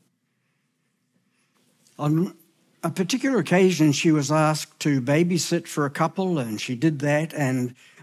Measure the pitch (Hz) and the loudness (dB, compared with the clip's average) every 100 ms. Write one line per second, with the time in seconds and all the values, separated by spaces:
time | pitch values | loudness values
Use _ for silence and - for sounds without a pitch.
0 | _ _ _ _ _ _ _ _ _ _ | _ _ _ _ _ _ _ _ _ _
1 | _ _ _ _ _ _ _ _ _ - | _ _ _ _ _ _ _ _ _ -4
2 | 147 156 185 - _ _ _ _ 170 - | 0 2 0 -4 _ _ _ _ -6 -4
3 | 185 262 269 254 151 180 190 165 156 143 | -2 -2 0 0 2 4 4 4 2 4
4 | 170 151 135 156 151 151 - - 160 139 | 2 2 2 2 2 0 -6 -6 -2 0
5 | 123 147 175 180 - 170 165 - 143 143 | 2 2 2 0 -2 -4 -4 -4 -4 -2
6 | 160 175 190 170 117 107 - 123 156 147 | -4 -2 -2 -2 -4 -6 -8 -2 0 0
7 | 147 147 160 151 135 131 123 - - - | 0 0 -2 -2 -2 0 -4 -8 -20 -18